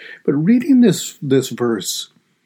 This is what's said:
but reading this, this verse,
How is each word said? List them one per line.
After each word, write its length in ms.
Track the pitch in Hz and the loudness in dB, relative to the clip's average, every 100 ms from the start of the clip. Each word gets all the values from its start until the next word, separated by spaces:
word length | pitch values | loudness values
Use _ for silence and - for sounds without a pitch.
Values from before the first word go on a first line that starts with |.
| - - - | -20 -8 -4
but 80 | |
reading 480 | 147 165 240 247 254 | -2 2 2 4 4
this, 340 | 233 - - - | 4 2 -6 -10
this 260 | 143 135 131 | 0 0 0
verse, 640 | 113 120 110 - - - _ _ _ | -4 -4 -4 -6 -12 -14 _ _ _